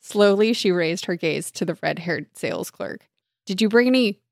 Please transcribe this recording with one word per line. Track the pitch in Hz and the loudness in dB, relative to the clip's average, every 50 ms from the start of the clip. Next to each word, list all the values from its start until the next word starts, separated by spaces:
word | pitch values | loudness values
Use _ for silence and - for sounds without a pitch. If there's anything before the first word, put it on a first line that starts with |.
Slowly, | _ - - 208 208 202 196 196 214 220 233 | _ -6 2 4 6 6 6 4 4 2 2
she | - - 202 180 | 0 0 0 0
raised | 175 170 160 170 165 - | 2 0 -2 -2 -4 -4
her | - 180 | -6 -6
gaze | 170 - 165 147 143 160 - - | -2 -2 -2 -2 -2 -6 -8 -6
to | - 175 | -6 -6
the | 165 165 - - | -6 -6 -4 -4
red-haired | 170 175 - 165 175 160 - - _ _ | -4 -4 -4 -4 -4 -4 -6 -6 _ _
sales | - - 139 - 85 - - | -8 -6 -6 -4 -6 -8 -10
clerk. | _ _ - - - - _ _ _ _ _ _ _ _ _ | _ _ -10 -10 -10 -14 _ _ _ _ _ _ _ _ _
"Did | - 196 185 | -8 -2 0
you | 226 214 | 0 2
bring | 202 233 240 254 | 4 4 4 4
any | 254 262 247 214 202 _ _ _ | 2 2 2 0 -2 _ _ _